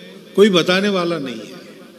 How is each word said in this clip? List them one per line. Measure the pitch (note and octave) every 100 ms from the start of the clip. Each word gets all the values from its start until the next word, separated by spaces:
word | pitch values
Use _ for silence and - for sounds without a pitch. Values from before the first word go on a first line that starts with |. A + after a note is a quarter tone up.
| - - - -
कोई | G#3+
बताने | F3+ D#3 F#3 G#3
वाला | F#3+ E3+ E3
नहीं | C3 A2+
है। | G2+ F2 - - -